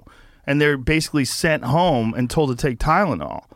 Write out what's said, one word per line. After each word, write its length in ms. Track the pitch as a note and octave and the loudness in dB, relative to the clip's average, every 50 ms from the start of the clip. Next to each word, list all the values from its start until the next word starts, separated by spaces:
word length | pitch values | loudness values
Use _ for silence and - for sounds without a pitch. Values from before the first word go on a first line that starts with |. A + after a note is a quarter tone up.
| - - - - - - - _ - | -18 -20 -20 -20 -20 -20 -20 _ -4
and 160 | C#3+ C#3+ D3 | -2 0 2
they're 160 | D3 D3 C#3+ | 2 2 0
basically 480 | C3+ A#2+ D#3+ D#3 D#3+ D#3 - - D3 B2+ | 0 0 0 0 0 0 0 0 0 0
sent 380 | - - - - E3 D3+ - - | 0 -2 -2 0 0 0 0 0
home 500 | A#2+ D3 E3+ F#3 F3 C#3 A#2 A2 A2+ A2+ | 0 2 2 2 2 2 2 0 -2 -2
and 140 | B2 B2 A#2+ | -2 -2 -2
told 200 | - D#3+ D3+ C3 | 0 0 0 0
to 40 | B2 | -2
take 220 | A#2 D#3 C#3 A#2 | -2 -2 -4 -2
Tylenol. 680 | - - D#3 D#3+ F#3+ G#3 D#3+ A2 D#2 C#2+ A#1 - - - _ - | 0 0 2 2 2 2 0 -2 -4 -6 -8 -10 -12 -14 _ -20